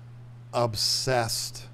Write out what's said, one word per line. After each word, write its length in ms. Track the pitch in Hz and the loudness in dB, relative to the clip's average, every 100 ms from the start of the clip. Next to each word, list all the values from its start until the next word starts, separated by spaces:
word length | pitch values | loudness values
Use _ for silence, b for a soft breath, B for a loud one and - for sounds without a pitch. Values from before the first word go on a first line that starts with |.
| B B - - - | B B -16 -16 -4
obsessed 1120 | 123 120 107 - - - 127 113 - - - - | 2 2 2 2 2 4 4 4 0 -4 -8 -14